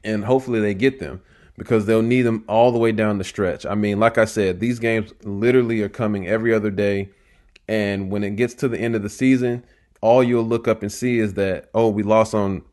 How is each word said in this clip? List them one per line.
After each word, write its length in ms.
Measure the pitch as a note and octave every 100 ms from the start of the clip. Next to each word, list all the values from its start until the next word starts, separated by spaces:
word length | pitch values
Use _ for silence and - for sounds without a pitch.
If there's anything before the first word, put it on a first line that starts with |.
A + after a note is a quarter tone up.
And 200 | G#2+ G#2+
hopefully 360 | G#2 C3 B2+ A#2
they 140 | G#2
get 260 | F#2+ C3 C3
them 200 | D2+ F#2 _ _ _ -
because 280 | - A2+ G2+
they'll 160 | A2
need 200 | A2+ B2+
them 220 | A#2+ A2+ A2
all 220 | G#2+ B2
the 80 | A#2
way 140 | A2+
down 260 | G#2+ G#2+ G#2
the 60 |
stretch. 420 | F#2+ - F#2+ - -
I 80 |
mean, 240 | G2+ G#2 G2+
like 200 | A2+ A#2
I 80 | A2
said, 340 | - F#2+ F#2
these 180 | A#2 A#2
games 340 | A2+ A2+ A2 -
literally 580 | - G2 A2+ B2+ A#2+ A2+
are 60 | G2+
coming 400 | - A2 G2+ F2+
every 260 | A2 A2+
other 160 | A2 G#2+
day. 400 | G2 G2+ G2 G2 _ _ _ _ _ -
And 460 | A2 G2+ G2 F#2+
when 100 | G2+
it 140 | G2+ G2+
gets 180 | A#2+
to 140 | - C3+
the 100 | A2+
end 160 | A#2
of 80 | A#2
the 80 | G#2
season, 540 | - C3 C3 B2 B2 - _ _ _
all 220 | A2 B2
you'll 220 | B2 A#2+
look 240 | A2+ A#2 A#2
up 140 | A2
and 100 | G2+
see 260 | - B2+ A#2+
is 160 | G#2+
that, 340 | F#2+ G2 F2 -
"Oh, 140 | - A2+
we 160 | G#2
lost 280 | G2+ G#2+ A2
on 300 | A2 G2+ F#2 -